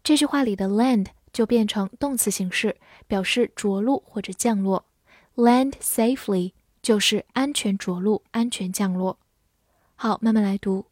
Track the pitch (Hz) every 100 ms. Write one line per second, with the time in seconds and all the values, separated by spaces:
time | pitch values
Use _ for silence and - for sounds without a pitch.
0 | - 302 294 285 254 196 190 202 254 233
1 | 190 _ _ - 220 240 214 214 196 -
2 | 285 254 214 - 185 - 214 - _ -
3 | _ 202 185 247 226 - 208 196 226 277
4 | _ 220 196 190 240 208 190 190 _ _
5 | _ _ _ - 240 247 269 - - -
6 | 226 262 - 185 180 _ _ _ - 214
7 | - 208 - 247 277 285 208 196 - 180
8 | 196 208 _ 233 240 - 185 190 196 180
9 | 185 - _ _ _ _ _ _ _ _
10 | 226 202 226 220 202 196 196 190 -